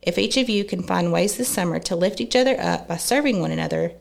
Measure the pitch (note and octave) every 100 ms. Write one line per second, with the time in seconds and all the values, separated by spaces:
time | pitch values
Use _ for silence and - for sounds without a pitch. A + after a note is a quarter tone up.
0 | - F3 G#3 C4 A#3+ G#3 G3+ F3+ F3+ F3+
1 | F3 E3+ G3 G#3 B3 - F3 E3 E3+ E3+
2 | F#3 G#3 A#3 B3+ B3+ C4 E3+ F3 - E3+
3 | - B3 D4 G#3 D#3 D#3+ D#3+ D#3+ E3+ -